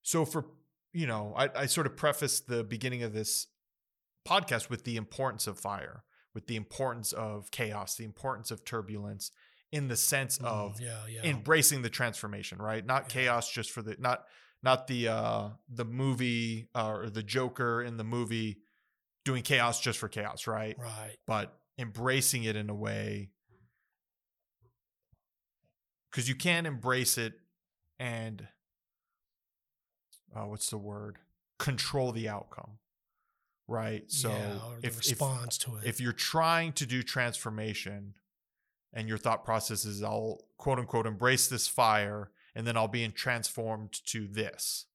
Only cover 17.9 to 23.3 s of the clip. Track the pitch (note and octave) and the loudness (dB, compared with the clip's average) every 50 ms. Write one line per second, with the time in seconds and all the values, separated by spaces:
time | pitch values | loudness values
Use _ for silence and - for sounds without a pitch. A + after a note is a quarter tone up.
17.9 | A#2 A2+ A2 A2 A#2 A#2+ A#2+ G#2+ A#2 A2+ A2 A2 G#2 - _ _ _ _ _ _ | -4 -4 -4 -2 0 -2 0 0 0 -2 0 -2 -4 -6 _ _ _ _ _ _
18.9 | _ _ _ _ _ _ _ C#3 C3 B2+ A#2 - C#3+ B2+ A#2+ A#2+ A#2+ - - B2+ | _ _ _ _ _ _ _ 0 0 0 2 4 6 6 6 6 4 2 0 0
19.9 | A2 - - G#2 - A2+ G2+ G#2 G2+ - - - A2+ G#2+ G#2+ A2 A2 - A#2+ A#2 | 0 0 -2 -4 -4 -4 -4 -4 -6 -6 -4 -2 -2 -2 -2 -4 -6 -8 -8 -10
20.9 | A2 G#2+ G#2+ A2 G#2+ - _ - A2+ G#2+ G2+ F#2+ - - _ _ _ - B2 A2+ | -10 -10 -12 -12 -14 -14 _ -2 0 0 0 -2 -8 -18 _ _ _ -8 -8 -6
21.9 | G2+ A2+ A#2+ B2+ C3 C3+ C3 - - B2+ A2+ A2 G#2+ G#2+ G#2 G#2 G#2 G#2 G#2+ G#2+ | -4 0 2 4 4 6 6 4 2 2 2 0 0 0 0 -2 -2 -2 -2 -2
22.9 | G#2+ G#2+ G#2 G#2+ G#2 G#2 G2+ F#2+ | -2 -2 -2 -2 -4 -4 -6 -10